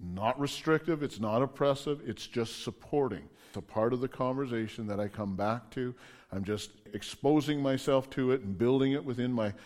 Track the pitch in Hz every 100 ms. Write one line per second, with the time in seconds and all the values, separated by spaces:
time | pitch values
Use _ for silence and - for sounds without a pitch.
0 | 87 90 110 131 139 - - 156 160 156
1 | 139 101 107 113 135 - 143 139 - 143
2 | - 101 - 120 113 - - - - 147
3 | 131 95 - - - 104 - 110 113 123
4 | 131 - 127 131 139 117 110 - 107 101
5 | 104 110 101 95 104 117 - - 123 123
6 | - - - 98 98 107 - - - 107
7 | - - 139 151 139 147 139 131 147 135
8 | 131 - 127 131 98 92 117 135 135 139
9 | 139 120 123 120 104 95